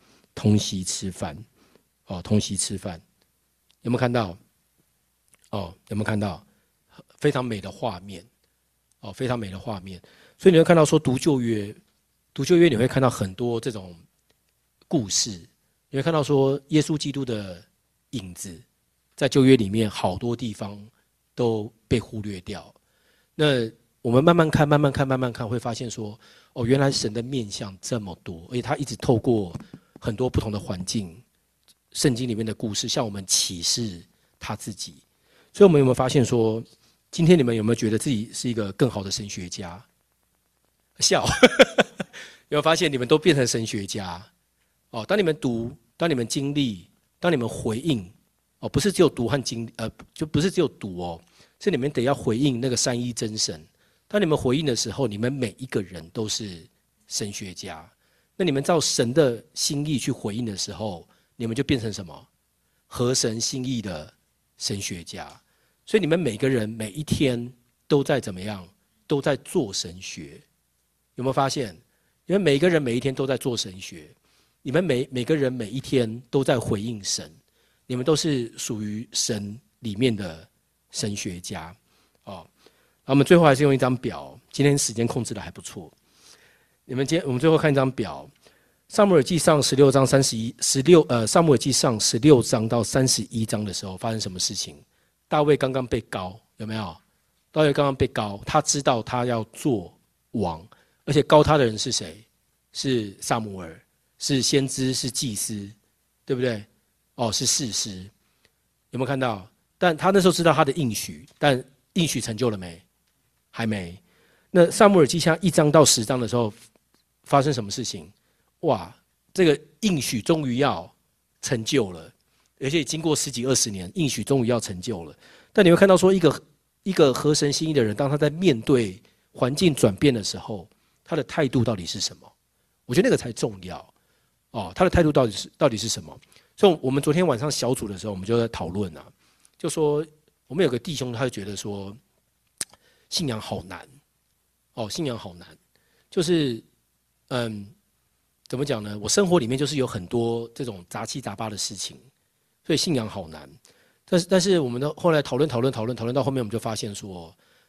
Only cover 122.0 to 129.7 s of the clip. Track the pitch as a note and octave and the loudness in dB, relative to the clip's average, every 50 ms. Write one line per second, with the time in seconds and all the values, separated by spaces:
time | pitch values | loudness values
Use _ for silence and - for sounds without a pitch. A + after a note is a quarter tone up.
122 | D#2+ - - _ _ _ _ _ _ _ _ _ - C3+ D3+ E3 C#3 - - D#3 | -18 -20 -20 _ _ _ _ _ _ _ _ _ -4 -2 -2 -2 -2 -2 -6 -4
123 | D#3+ E3 D3 C3+ - C#3+ C3 A#2 A#2+ C3 C3 A#2+ - A#2 G2+ F#2+ F2+ F2+ - F#3+ | -2 0 0 0 -2 -4 -6 -4 0 0 2 2 0 -2 -4 -6 -10 -8 -4 -2
124 | D#3+ C3 - - G#2+ - C#3 C3+ A#2 A2 B2 A2+ - - G2 F2+ F#2 A#2+ G#2+ E2+ | -2 -2 -2 -4 -2 0 2 2 2 2 0 0 -2 -6 -8 -8 -8 -8 -8 -8
125 | E2 D2 C#2+ - - - - - _ _ - - G3 E3+ E3+ E3 G3 G3 F#3 F3 | -10 -14 -18 -20 -20 -20 -20 -20 _ _ 2 6 8 8 8 8 8 8 8 6
126 | F#3 F#3 G3 F#3+ E3 C#3+ B2+ - - _ _ _ _ _ _ _ _ G3 F#3 - | 6 4 4 4 4 2 2 0 -6 _ _ _ _ _ _ _ _ -2 4 4
127 | D#3+ C3+ B2 - - D3 D3+ - D3+ C#3+ C#3 - D#3+ D#3+ D#3 C#3 A#2 G#2+ G2+ G2+ | 6 6 4 2 2 2 2 2 0 0 -2 -2 -2 0 2 2 2 2 0 -2
128 | C#3+ C3+ D3 C#3+ D3+ D3 D3 E3 G3 F#3 C3+ A2+ A2+ - C#3+ B2 A2+ G2 F#2 G#2 | -2 -2 0 0 0 -2 0 2 2 2 2 2 4 4 4 4 4 0 -6 -10
129 | _ _ _ _ _ _ _ - C#3 B2 C#3+ D3+ F#3+ E3+ | _ _ _ _ _ _ _ -2 -2 -2 0 2 2 2